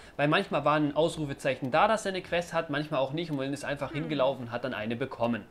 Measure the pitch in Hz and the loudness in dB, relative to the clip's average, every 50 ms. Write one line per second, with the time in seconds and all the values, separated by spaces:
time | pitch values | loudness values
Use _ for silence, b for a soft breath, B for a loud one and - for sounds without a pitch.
0 | B B B - 143 151 160 190 196 - 180 147 135 147 147 156 151 143 - 202 | B B B 0 2 4 4 4 2 2 0 2 2 4 4 4 2 2 2 4
1 | 170 165 151 160 156 139 139 - - 143 127 - 139 123 131 160 196 214 220 208 | 2 2 2 -2 -4 -6 -6 -2 0 -2 0 0 -2 2 4 4 6 6 4 2
2 | - 196 190 185 180 - 170 175 170 - 165 165 165 - 143 147 151 151 160 131 | 0 -2 -4 -4 -4 -2 -2 -2 -2 0 -2 -2 -2 0 -2 -4 -2 0 0 0
3 | 135 131 139 156 175 160 147 135 135 139 143 - - 120 143 139 143 123 - 143 | 0 0 0 -4 -4 -2 -2 -2 -2 -2 -4 -4 -4 -6 -4 -4 -6 -6 -4 -4
4 | 160 156 151 139 127 139 135 123 123 117 117 120 - 127 117 104 107 113 120 117 | -4 -2 2 2 2 2 2 0 -6 -6 -6 -4 -4 -4 -4 -4 -4 -4 -2 -4
5 | 135 - - - 117 120 117 104 95 - | -4 -6 -2 0 0 0 0 -2 -4 -10